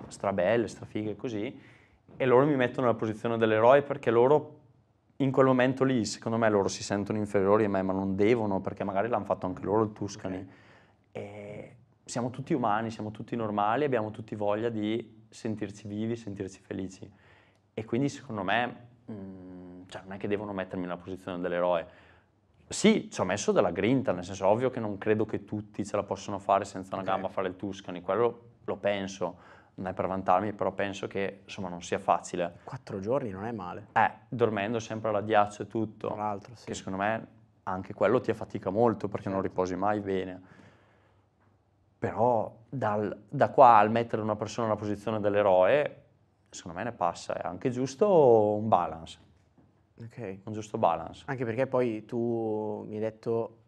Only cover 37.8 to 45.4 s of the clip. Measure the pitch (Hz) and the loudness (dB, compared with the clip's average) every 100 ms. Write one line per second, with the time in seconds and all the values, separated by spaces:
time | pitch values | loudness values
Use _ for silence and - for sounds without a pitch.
37.8 | 95 - 101 123 117 110 - 101 98 98 | -8 0 2 4 2 -4 -6 -6 -2 2
38.8 | 120 104 101 - 104 95 95 - 92 90 | 2 2 -4 -6 -4 -4 -2 -2 -2 0
39.8 | 98 107 101 95 92 92 92 - - _ | 0 -2 -2 -4 -4 -10 -18 -20 -20 _
40.8 | _ _ _ _ _ _ _ _ _ _ | _ _ _ _ _ _ _ _ _ _
41.8 | _ _ 110 85 117 113 95 - - 135 | _ _ -6 0 2 2 -2 -8 -12 -6
42.8 | 110 104 104 - - 143 113 - 127 110 | -2 -2 -2 -6 -10 0 2 8 10 10
43.8 | 107 113 117 107 107 107 107 - 113 104 | 6 2 0 -2 -2 -2 -4 -2 -2 0
44.8 | 104 101 117 110 101 101 | -2 -4 -4 0 2 4